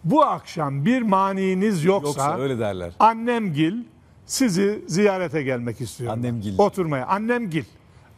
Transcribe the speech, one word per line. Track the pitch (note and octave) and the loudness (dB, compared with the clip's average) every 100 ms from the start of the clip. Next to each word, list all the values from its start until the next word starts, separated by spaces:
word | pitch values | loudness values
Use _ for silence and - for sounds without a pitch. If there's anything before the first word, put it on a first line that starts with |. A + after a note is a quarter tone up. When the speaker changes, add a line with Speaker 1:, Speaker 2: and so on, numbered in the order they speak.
Speaker 1:
"Bu | E3 C#4+ | 2 4
akşam | C4+ F3+ - - D3 C#3 | 4 2 -8 -4 -4 0
bir | D#3 B3+ | 2 2
maniniz | A3+ F#3+ G3 F#3+ F#3+ F#3 G#3+ F#3 | 2 2 2 0 0 2 0 2
yoksa, | D#3+ G3 D3 | 2 2 0
Speaker 2:
Yoksa | C#3 C#3 D#3+ | 0 -2 0
öyle | C3+ A#2+ | -2 -2
derler. | G#2+ F#2+ F2 - | -2 -4 -8 4
Speaker 1:
annemgil | A3 A3+ A#3 A#3 G#3 D3 D#3 A3 A#3+ - _ - - | 4 4 -2 -2 -2 0 0 -2 -10 -20 _ -20 -10
sizi | - B3+ F3 G3+ G#3+ E4+ | 0 2 2 0 -2 -4
ziyarete | F3 G#3 F#3+ F3 D#3 | 2 2 2 -2 -2
gelmek | C3+ B2+ A#2+ G#2+ | -2 -2 -4 -6
istiyorum." | A#2+ - A#2+ A2+ | -10 -8 -6 -4
Speaker 2:
Annemgil. | B2 A#2 G2+ F#2+ | -4 -4 -4 0
Speaker 1:
Oturmaya. | G3+ F#3+ E3 C#3 B2 | 0 0 -4 -4 -2
Annemgil. | F#3+ A3 A#3+ A3+ D#3 A#2+ - _ - - | -4 -2 -4 -2 -6 -6 -16 _ -20 -20